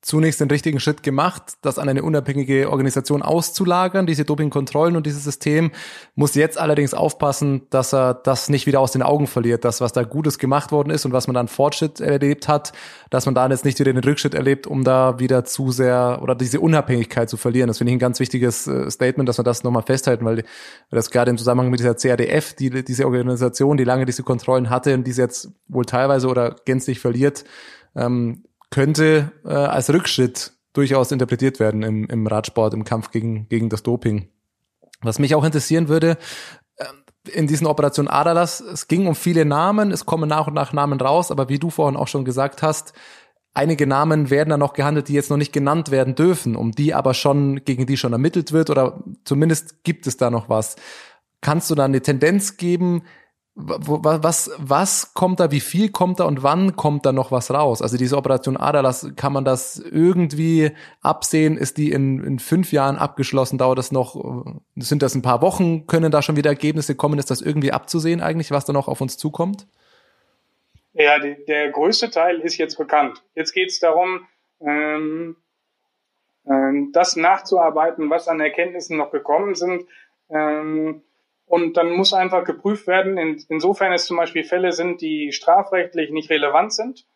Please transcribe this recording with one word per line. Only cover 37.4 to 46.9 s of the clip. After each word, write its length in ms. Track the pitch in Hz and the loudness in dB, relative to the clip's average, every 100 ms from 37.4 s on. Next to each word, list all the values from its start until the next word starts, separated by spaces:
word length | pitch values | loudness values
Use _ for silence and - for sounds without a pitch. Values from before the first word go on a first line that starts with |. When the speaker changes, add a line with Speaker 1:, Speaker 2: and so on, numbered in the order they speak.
| 151 | 0
Speaker 1:
diesen 220 | 151 160 | 0 0
Operation 400 | 151 143 147 143 | 2 0 0 0
Adalas, 520 | - 165 170 175 - | 0 2 2 0 -4
es 280 | 233 160 - | -12 -12 -2
ging 180 | 165 190 | 0 2
um 80 | |
viele 300 | 151 - 165 | 0 0 2
Namen, 480 | 151 143 175 214 208 | 2 2 2 2 0
es 120 | 165 | -2
kommen 240 | - 160 151 | -2 -2 0
nach 200 | 151 151 | 0 -2
und 60 | |
nach 180 | 147 143 | -2 -2
Namen 280 | 143 143 135 | -2 0 0
raus, 300 | 127 156 170 | 2 2 0
aber 180 | 139 127 | -2 -2
wie 120 | 139 | -2
du 100 | 165 | -2
vorhin 260 | - 147 135 | 0 0 0
auch 120 | 123 | -4
schon 160 | 147 | -4
gesagt 360 | 127 127 139 - | -2 -2 -2 -2
hast, 320 | 156 151 - - - - _ _ _ | -2 -2 -8 -20 -20 -20 _ _ _
einige 320 | - 143 151 139 | -2 0 2 2
Namen 440 | 135 151 156 139 | 2 2 2 2
werden 200 | 139 156 | 2 2
da 60 | 147 | 0
noch 160 | 147 | 0
gehandelt, 360 | - 143 151 139 | 0 0 0 0
die 60 | |
jetzt 160 | 143 139 | -2 0
noch 80 | 143 | 0
nicht 140 | 147 | 0
genannt 400 | 147 139 160 156 | 0 0 0 0
werden 240 | 135 131 131 | 0 0 2
dürfen, 400 | 170 180 - 113 | 2 2 -2 -2
um 160 | 113 | -4
die 200 | 110 147 | 0 0